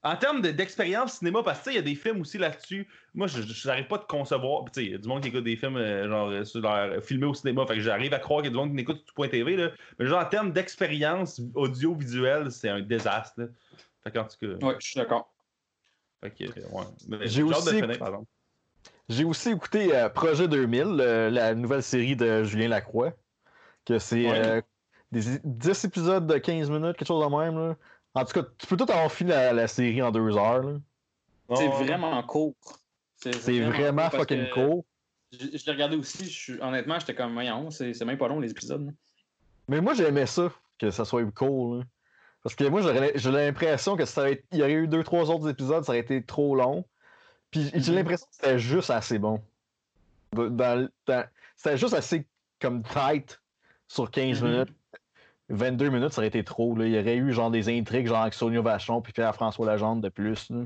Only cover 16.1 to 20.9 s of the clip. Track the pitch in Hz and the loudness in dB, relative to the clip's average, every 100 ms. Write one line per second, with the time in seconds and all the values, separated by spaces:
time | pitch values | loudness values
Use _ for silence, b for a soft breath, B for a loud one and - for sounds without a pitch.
16.1 | _ 98 - 95 - 95 - 95 - - | _ -16 -10 -12 -12 -12 -10 -12 -14 -12
17.1 | 107 110 117 151 156 165 214 120 120 - | -6 -2 2 2 2 2 2 0 -2 -6
18.1 | 101 113 _ _ _ _ _ - B _ | -8 -12 _ _ _ _ _ -20 B _
19.1 | 117 160 160 - 208 - 214 196 139 117 | 0 0 0 -2 -2 0 2 4 4 4
20.1 | - 165 151 175 147 123 120 170 | 2 2 2 2 2 2 2 2